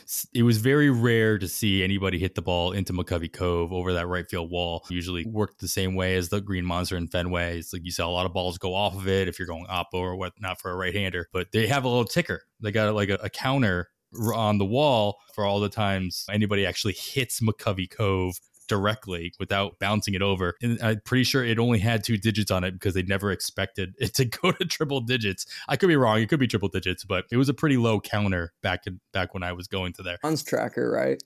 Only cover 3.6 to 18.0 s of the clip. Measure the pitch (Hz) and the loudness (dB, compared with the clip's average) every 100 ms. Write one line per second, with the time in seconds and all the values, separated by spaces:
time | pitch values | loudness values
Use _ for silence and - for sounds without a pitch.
3.6 | 85 92 90 87 87 90 87 90 85 87 | 0 -2 -2 -2 -2 -4 -4 -6 -4 -4
4.6 | 87 82 - 90 85 87 110 107 101 - | -2 -4 -6 -6 -4 -6 -4 -4 -4 -4
5.6 | 92 101 95 92 92 95 87 104 98 92 | -6 -2 0 0 0 0 0 -4 -2 -4
6.6 | 87 87 90 90 85 90 87 87 87 85 | -2 -2 -2 -4 -2 -2 -2 -2 -2 -6
7.6 | - 90 87 87 87 87 92 92 90 87 | -8 -10 -8 -4 -2 -2 -2 -2 -4 -4
8.6 | 92 92 101 95 95 95 90 - 87 82 | -4 0 0 -2 0 2 0 -4 -8 -8
9.6 | 90 92 85 92 92 92 90 - 95 90 | -6 -6 -4 -4 -4 -4 -8 -8 -8 -8
10.6 | 92 90 92 98 95 87 - 92 87 110 | -8 -4 -2 -2 -2 -4 -4 -6 -2 0
11.6 | 113 139 127 123 113 - - 87 _ _ | 2 2 2 2 2 0 -2 -6 _ _
12.6 | 107 107 107 107 101 98 101 - 131 139 | -2 2 2 2 0 0 -4 -4 0 2
13.6 | 107 90 - _ _ 107 110 113 107 104 | 4 2 -2 _ _ -2 0 2 4 4
14.6 | 98 127 151 117 104 - _ - 101 101 | 4 4 4 4 2 -2 _ -2 0 2
15.6 | 104 - 101 95 92 - - 104 104 101 | 0 0 0 0 -2 -6 -4 0 2 2
16.6 | 92 - 107 - - 135 123 - 110 - | 0 0 -2 -4 -4 -4 -4 0 -2 0
17.6 | 110 95 90 - | -2 -2 -6 -2